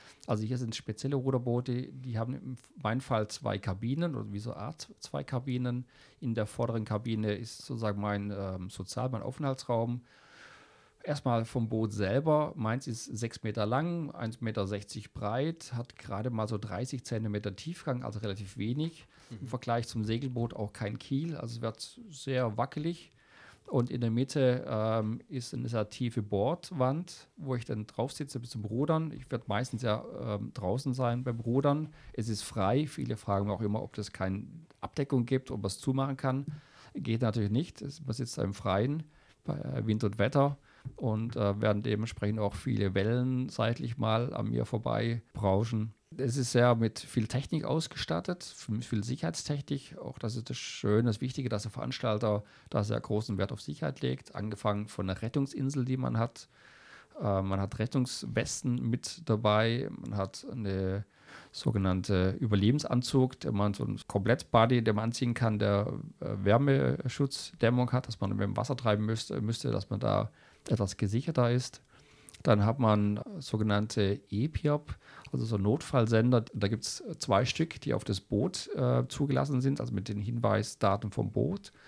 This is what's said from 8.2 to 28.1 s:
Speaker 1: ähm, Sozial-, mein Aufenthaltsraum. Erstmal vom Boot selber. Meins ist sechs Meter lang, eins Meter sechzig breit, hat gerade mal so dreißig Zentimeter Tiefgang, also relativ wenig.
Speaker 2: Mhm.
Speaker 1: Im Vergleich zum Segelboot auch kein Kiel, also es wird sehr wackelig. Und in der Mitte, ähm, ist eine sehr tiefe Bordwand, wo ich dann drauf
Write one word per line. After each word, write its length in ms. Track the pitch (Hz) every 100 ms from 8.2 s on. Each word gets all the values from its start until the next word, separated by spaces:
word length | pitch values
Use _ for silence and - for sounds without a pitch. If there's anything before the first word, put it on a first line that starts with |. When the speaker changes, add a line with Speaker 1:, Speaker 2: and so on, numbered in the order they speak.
| 101
Speaker 1:
ähm, 360 | 101 98 92 90
Sozial-, 400 | - 98 - 127
mein 120 | 131
Aufenthaltsraum. 760 | - - 143 131 - 117 117 120 - - - - - - - - _ _
Erstmal 420 | - 143 131 117 113
vom 220 | 127 110
Boot 260 | 110 110
selber. 600 | 104 98 123 160 151 151 -
Meins 300 | 110 123 123
ist 200 | 113 -
sechs 360 | 104 117 -
Meter 240 | 110 104 104
lang, 460 | 127 170 170 147
eins 280 | - 113 110
Meter 280 | 113 107 98
sechzig 480 | 101 - - - -
breit, 580 | 104 120 151 165 -
hat 240 | 120 117 -
gerade 320 | - 98 123
mal 180 | 110 110
so 120 | 107
dreißig 440 | 107 95 131 123 -
Zentimeter 500 | 113 110 104 104 92
Tiefgang, 480 | 156 180 - 123
also 160 | 120 107
relativ 360 | 107 98 98 113
wenig. 520 | 107 135 160 165 - - -
Speaker 2:
Mhm. 60 | 110
Speaker 1:
Im 60 | 113
Vergleich 400 | 123 - 120 117
zum 180 | 117 107
Segelboot 480 | 113 135 120 117
auch 200 | - 104
kein 260 | - 104 117
Kiel, 360 | - 135 165 160
also 200 | 117 117
es 60 |
wird 360 | 117 - - - 226
sehr 440 | 147 - 127 120 107
wackelig. 580 | 120 - 160 175 - _ _ - - - -
Und 240 | 131 120
in 120 | 123
der 100 | 117
Mitte, 520 | 113 135 151 127 123 -
ähm, 540 | 107 110 113 107 117 -
ist 280 | 135 117 120
eine 140 | 120
sehr 200 | 117 107
tiefe 320 | - 123 113
Bordwand, 1080 | 101 101 113 175 - 160 127 151 - - - -
wo 200 | 143 123
ich 100 | -
dann 220 | 107 107
drauf 240 | - 127